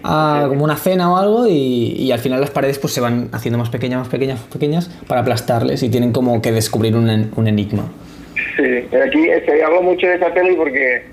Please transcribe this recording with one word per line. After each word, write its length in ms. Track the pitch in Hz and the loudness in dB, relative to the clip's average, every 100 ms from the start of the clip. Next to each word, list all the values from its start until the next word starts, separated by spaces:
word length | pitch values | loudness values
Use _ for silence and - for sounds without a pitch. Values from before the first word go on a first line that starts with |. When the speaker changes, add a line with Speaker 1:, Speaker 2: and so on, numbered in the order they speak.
| - | -2
Speaker 1:
a 340 | 156 156 147 | 0 2 2
Speaker 2:
Sí. 40 | 143 | 0
Speaker 1:
como 120 | 139 | 2
una 120 | 156 143 | 0 0
cena 360 | 185 185 175 | 0 2 2
o 40 | 180 | 2
algo 300 | 202 226 240 | 2 2 2
y, 460 | 156 131 123 113 - | 2 2 0 0 -2
y 140 | 131 | 0
al 80 | 120 | 0
final 200 | 131 127 | 0 0
las 100 | 139 | 0
paredes, 280 | 143 139 139 | 0 -2 -2
pues, 140 | 123 | -4
se 80 | - | -2
van 280 | 120 120 117 | 0 -2 -4
haciendo 260 | 117 117 117 | -6 -4 -2
más 120 | 117 | -2
pequeñas, 280 | 120 127 127 | -4 -4 -4
más 80 | 123 | -4
pequeñas, 320 | 127 135 123 | -2 -2 -4
más 80 | - | -10
pequeñas 400 | - 147 160 175 - - | -4 0 0 -4 -12 -2
para 140 | 127 | 0
aplastarles 600 | 120 113 - 117 127 139 | 0 0 0 0 0 0
y 60 | 127 | 0
tienen 240 | 123 123 | 2 2
como 280 | 123 123 117 | 2 2 2
que 100 | 120 | 0
descubrir 420 | 113 110 120 110 113 | 0 0 0 2 2
un 120 | 117 | 2
en-, 200 | 110 110 - | 2 0 0
un 120 | 110 | 2
enigma. 400 | 104 101 104 110 - - - - - - - | 2 0 -4 -4 -12 -20 -20 -12 -8 -6 -2
Speaker 2:
Sí, 60 | |
y 340 | 127 123 120 127 | 0 -2 0 0
aquí 320 | 131 147 170 | 2 2 2
es 140 | 170 | 2
que 200 | 165 151 | 2 2
hablo 180 | 156 175 | 2 2
mucho 240 | 180 180 185 | 2 2 2
de 80 | |
esa 180 | 180 170 | 2 0
peli 220 | 180 180 | 2 2
porque 500 | 175 151 135 131 120 - | 2 0 0 0 -2 -6